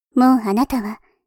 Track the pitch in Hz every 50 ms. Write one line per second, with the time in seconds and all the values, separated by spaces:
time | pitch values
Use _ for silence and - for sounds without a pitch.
0 | _ _ _ 247 254 254 262 247 214 202 196 226 269 - - 247 208 208 220 -
1 | _ _ _ _ _